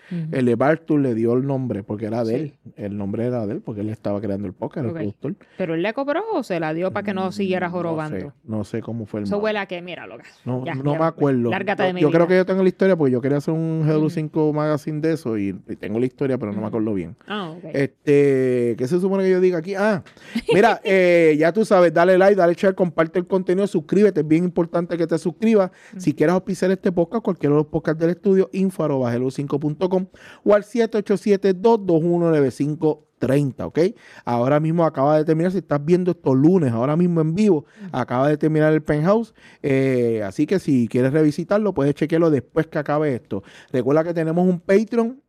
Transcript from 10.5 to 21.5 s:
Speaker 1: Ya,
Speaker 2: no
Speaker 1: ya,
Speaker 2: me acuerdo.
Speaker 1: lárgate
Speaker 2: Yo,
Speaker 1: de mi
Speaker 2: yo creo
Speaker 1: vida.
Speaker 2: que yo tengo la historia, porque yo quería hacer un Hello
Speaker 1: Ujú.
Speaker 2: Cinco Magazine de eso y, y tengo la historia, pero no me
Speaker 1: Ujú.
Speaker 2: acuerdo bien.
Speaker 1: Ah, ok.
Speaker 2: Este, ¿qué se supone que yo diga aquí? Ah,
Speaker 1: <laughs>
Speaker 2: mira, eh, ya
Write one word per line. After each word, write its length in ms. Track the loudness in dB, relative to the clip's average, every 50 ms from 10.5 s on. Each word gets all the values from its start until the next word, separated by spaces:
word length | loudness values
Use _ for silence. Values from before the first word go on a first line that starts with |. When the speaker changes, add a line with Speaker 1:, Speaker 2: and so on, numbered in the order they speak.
| -6 -6 -4
Speaker 1:
Ya, 80 | -6 -6
Speaker 2:
no 180 | -4 -4 -2
Speaker 1:
ya, 60 | -2 0
Speaker 2:
me 60 | 0
acuerdo. 440 | -2 -2 0 0 0 2 2 0 0
Speaker 1:
lárgate 320 | 0 -2 -2 -4 -2 -2
Speaker 2:
Yo, 40 | -2
Speaker 1:
de 60 | -2 0
mi 60 | 0
Speaker 2:
yo 80 | 0 2
creo 160 | 4 4 4
Speaker 1:
vida. 20 | 4
Speaker 2:
que 80 | 4
yo 80 | 2 2
tengo 160 | 2 0 2
la 60 | 2 2
historia, 280 | 2 2 2 2 2
porque 160 | 4 2 2
yo 80 | 2 2
quería 160 | 0 0 -2 -2
hacer 160 | -2 -2 -2
un 280 | -2 -2 -2 -2 0 0
Hello 140 | 2 2 2
Speaker 1:
Ujú. 100 | 0 0
Speaker 2:
Cinco 420 | -2 -4 -6 -4 -2 0 0 0
Magazine 480 | 0 0 0 0 -2 -2 -4 -6 -6 -4
de 120 | -2 -2 -2
eso 240 | -2 -4 -4 -2 -2
y, 200 | -2 -2 -4 -6 -10
y 100 | -14 -12
tengo 220 | -10 -8 -6 -2 -2
la 60 | -2
historia, 300 | -2 -2 -4 -4 -2 -2
pero 140 | -2 -4 -6
no 60 | -6 -6
me 80 | -6
Speaker 1:
Ujú. 20 | -4
Speaker 2:
acuerdo 240 | -4 -4 -2 -2
bien. 240 | -2 -4 -6 -8 -10 -16 _
Speaker 1:
Ah, 280 | -10 -10 -8 -8 -10 -12
ok. 140 | -14 -14 -8
Speaker 2:
Este, 1000 | -4 -4 -4 -4 _ _ 0 2 4 4 4 4 4 2 2 0 0 0 0 -2 -2
¿qué 100 | -2 -4
se 140 | -2 -2 0
supone 240 | 0 0 0 0 0
que 60 | 2
yo 100 | 2 2
diga 180 | 2 2 0 0
aquí? 160 | -4 -6 -4
Ah, 300 | -2 0 0 0 -2 -6 -10 -20 -20 -14 -10 -8
Speaker 1:
<laughs> 180 | -6 -2 2
Speaker 2:
mira, 280 | 4 4 4 4 2 0 0
eh, 500 | 2 4 4 6 6 6 6 6 6 4 4
ya 140 | 2 2